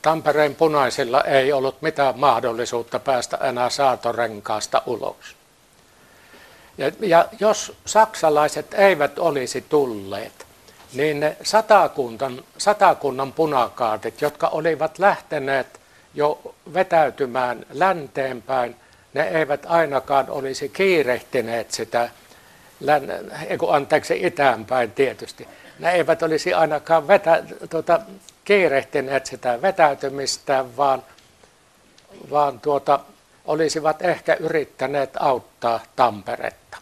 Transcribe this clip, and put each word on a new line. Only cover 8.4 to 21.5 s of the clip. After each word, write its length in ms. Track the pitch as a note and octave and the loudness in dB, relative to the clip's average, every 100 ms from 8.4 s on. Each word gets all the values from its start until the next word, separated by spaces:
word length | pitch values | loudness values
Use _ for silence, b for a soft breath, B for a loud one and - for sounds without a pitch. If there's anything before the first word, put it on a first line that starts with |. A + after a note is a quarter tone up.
| D3+ - - | 2 -2 -8
eivät 460 | - G3 E3+ C#3+ - | 2 4 4 0 0
olisi 420 | E3+ C#3 B2 B2+ | -2 -2 -4 -8
tulleet, 840 | - D3+ C3 G#2+ G2 G2 A2+ - - _ B B B | 0 0 0 -4 -8 -10 -10 -16 -20 _ B B B
niin 260 | B2+ D3+ D3 | -4 -2 0
ne 180 | D3+ - | -4 -4
satakuntan, 1000 | - G#3+ A3 G3+ D#3 - A#2+ A2+ C3+ B2+ - - | 0 0 6 4 4 0 -6 -4 -8 -8 -16 -2
satakunnan 760 | - G#3 F#3+ D3 C#3 B2+ C#3 | 0 4 4 4 -2 -4 -6
punakaatit, 880 | A#2+ D#3+ C#3 A2+ - A#2 G#2+ A2+ - | -2 0 2 0 0 -2 -2 -6 -4
jotka 260 | D3+ - E3 | -4 -2 -4
olivat 520 | D#3 D#3+ D3+ D#3 - | 0 -2 -2 -4 2
lähteneet 800 | G3 F3 - D#3 C3+ C3+ B2 - b b b | 0 0 -6 -6 -2 -2 -4 -14 b b b
jo 280 | C#3+ D3 - - - - | -2 -2 -2 -10 -20 -8
vetäytymään 920 | D#3+ F#3 E3 C#3+ - C3+ B2 B2 A#2+ - | -4 2 2 2 0 -4 -2 -4 -4 -10
länteenpäin, 1040 | C3+ F#3 F3+ C3+ - C3 B2 G#2+ C3 A#2+ A#2 b b b | 0 0 0 -6 -6 -6 -6 -4 -2 -2 -8 b b b
ne 140 | C#3 D3+ | -4 -2
eivät 380 | E3 D3 C#3+ - | 0 0 -4 0
ainakaan 640 | E3+ D#3 C3+ - C#3 B2+ | 2 2 -2 0 0 0
olisi 400 | - C3+ C3 C#3 | -6 -6 -6 -8
kiirehtineet 1000 | - G3 F3 B2 A#2+ - C3 A2+ | -2 2 2 2 -2 -2 -4 -2